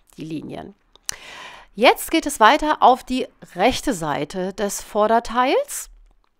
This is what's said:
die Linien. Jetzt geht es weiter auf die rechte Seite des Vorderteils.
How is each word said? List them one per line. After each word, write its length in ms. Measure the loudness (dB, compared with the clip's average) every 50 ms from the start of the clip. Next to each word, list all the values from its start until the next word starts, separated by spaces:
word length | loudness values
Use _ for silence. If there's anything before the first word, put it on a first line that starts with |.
| _ _ _
die 80 | -16 -14
Linien. 500 | -12 -10 -12 -12 -12 -14 -14 -16 -16 -20 _ _ _ _ _ _ -14 -14 -14 -16 -20 -20 -18 -18 -20 -20 -20 -20 _ _
Jetzt 360 | 2 4 4 4 2 0 -2
geht 140 | -2 -2 -2
es 160 | -2 2 4
weiter 420 | 6 6 6 4 2 0 0 4 4
auf 220 | 4 4 4 0
die 240 | -6 -6 -6 -6 -8 _ _ -20 -12 -4
rechte 380 | 0 0 0 0 0 -2 -4 -4
Seite 600 | -2 -4 -4 -4 -4 -4 -6 -6 -6 -8 -6 -6
des 280 | -4 -6 -6 -6 -8 -10
Vorderteils. 1080 | -4 0 2 2 4 4 2 0 0 -2 0 0 2 2 0 0 -2 -8 -12 -14 -14 -18 -20 -20 _ _ _ _ _ _ _